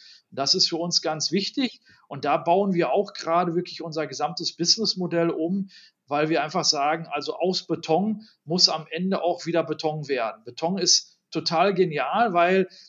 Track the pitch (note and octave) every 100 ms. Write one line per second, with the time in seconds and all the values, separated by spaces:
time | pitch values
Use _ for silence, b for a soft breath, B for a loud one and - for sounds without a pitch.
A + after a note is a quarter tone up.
0 | B B B B2 C#3 F#3+ - D#3+ F3 E3
1 | E3 D#3 - F3 G3 - B3+ - b b
2 | b C3+ D3 D#3+ E3+ F#3 G3+ F3 D3 D#3+
3 | G3+ - - E3+ F3 E3+ - - E3 D#3
4 | D3 C3 D3+ F3 E3 - F3 - G#3+ F#3
5 | F3 E3+ E3+ D#3+ E3 G3 F#3+ B B B
6 | - D3 D#3 D#3+ D3+ F3 D3+ D3+ C#3+ E3
7 | E3 D3 C#3+ - F3 F3+ - E3 E3 D#3+
8 | G#3 G#3+ B B - F3 - D#3+ D#3 D#3+
9 | F#3 F#3+ E3+ E3+ D#3+ E3+ D#3+ D#3 D#3 D#3
10 | C#3 C3 A2+ - B2 A#2+ E3 F#3+ E3 -
11 | - _ _ E3+ D#3 E3 F#3+ F3+ F3+ D3
12 | C3 F#3 A#3 F3 F3 F#3+ F#3 B